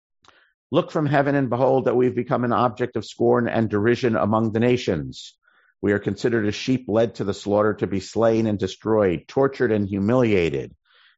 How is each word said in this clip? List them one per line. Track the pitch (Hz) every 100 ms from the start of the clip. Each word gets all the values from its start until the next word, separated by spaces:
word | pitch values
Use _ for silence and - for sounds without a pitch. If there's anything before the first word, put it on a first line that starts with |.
| _ _ _ _ _ _ _
"Look | 151 170
from | 170 147
heaven | 143 139 139
and | 131
behold | 120 131 135
that | 127
we've | 120 127
become | 120 120 123
an | 120
object | 107 123 107 123 117
of |
scorn | - - 120 123 117
and | 117 110
derision | 104 110 120 127 110
among | 101 110 113
the | 110
nations. | 123 123 - 87 131 - - - _ _ _ _
We | 95
are | 101
considered | 107 98 123 113 104
as | 104
sheep | - 127 -
led | 107 117
to | -
the | 101
slaughter | 98 101 101 107
to | 104 95
be | 95
slain | - 104 113 113 113
and | 101
destroyed, | 92 - 107 110 98 82 -
tortured | 135 139 - 120
and | 107 98
humiliated. | 98 101 127 120 98 82 69 60 - _ _ _